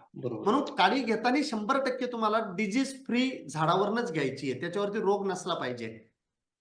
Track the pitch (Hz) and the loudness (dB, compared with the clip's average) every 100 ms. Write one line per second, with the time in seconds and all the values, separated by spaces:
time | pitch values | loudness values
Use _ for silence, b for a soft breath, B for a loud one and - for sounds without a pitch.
0 | - - 127 107 196 285 - - 190 269 | -16 -8 -6 -2 2 2 2 4 4 4
1 | 226 214 240 285 277 214 208 269 254 247 | 0 0 2 2 0 -2 0 2 0 -2
2 | 247 233 220 226 196 180 208 247 262 - | -4 -2 0 0 0 -2 0 0 -2 -4
3 | - 240 262 - - 156 160 185 208 233 | -2 0 0 -2 -6 0 2 4 2 0
4 | 185 156 131 - 139 120 170 202 202 214 | -2 0 -2 -2 -4 -4 -4 -2 -2 0
5 | 185 202 196 180 190 165 127 117 110 - | 2 2 0 -4 -4 -4 -4 -4 -8 -10
6 | - _ _ _ _ _ | -20 _ _ _ _ _